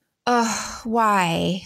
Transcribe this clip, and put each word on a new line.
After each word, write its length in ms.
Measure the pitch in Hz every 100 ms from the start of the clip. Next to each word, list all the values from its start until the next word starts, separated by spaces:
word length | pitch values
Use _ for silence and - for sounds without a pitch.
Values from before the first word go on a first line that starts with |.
| _ _ -
ugh, 600 | 240 226 208 - - 233
why? 760 | 226 220 202 175 165 170 185